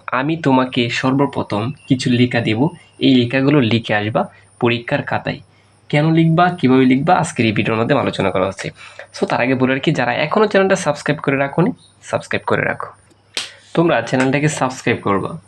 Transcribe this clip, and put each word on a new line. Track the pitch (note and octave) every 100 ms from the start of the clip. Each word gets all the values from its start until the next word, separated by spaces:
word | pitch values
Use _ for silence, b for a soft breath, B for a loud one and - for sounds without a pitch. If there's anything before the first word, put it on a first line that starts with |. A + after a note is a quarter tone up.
| -
আমি | B2 C#3+ E3
তোমাকে | C#3+ C3 B2+ B2+ A#2
সর্বপ্রথম | - C3 C#3 C3+ - G2+ G#2 A2 - -
কিছু | B2+ C3
লেখা | A#2+ B2 A#2+
দেব, | A2+ G#2+ D3+ B B -
এই | C3+
লেখাগুলো | B2+ A#2+ C3+ C#3 D3
লিখে | A2 A2+ -
আসবা | G#2+ G#2 C#3+ G3+ b b -
পরীক্ষার | A#2+ A#2 A#2 A2+
খাতায়। | - A2+ - C#3 b b b b -
কেন | D3 D#3+
লিখবা, | D#3+ E3 D#3+ F3+
কীভাবে | F3+ B2+ C3
লিখবা, | C3 C3 F#3
আজকের | F3+ D#3+ - A2
এই |
ভিডিওর | A2+ A2 A2
মধ্যে | C3+
আলোচনা | C3+ G2+ - G2
করা | F#2+ F#2+
হচ্ছে। | - - B B B B
So, | - -
তার | A#2
আগে | B2
বলে | B2+ C3
রাখি, | C3 E3
যারা | C#3 B2+
এখনও | A#2 D#3 G#3+ G#3
চ্যানেলটা | G3 F#3+ F#3
সাবস্ক্রাইব | D3 D3 - D3
করে | - C3+
রাখোনি, | C#3 - G#3+ - - _
সাবস্ক্রাইব | - - - G2+ -
করে | G#2+
রাখো। | - - - - _ _ _ B B B B
তোমরা | E3 E3+ A#2+
চ্যানেলটাকে | - B2+ C3 C#3 D3+
সাবস্ক্রাইব | - B2+ - B2+ G#2+
করবা, | G2+ G2 - E3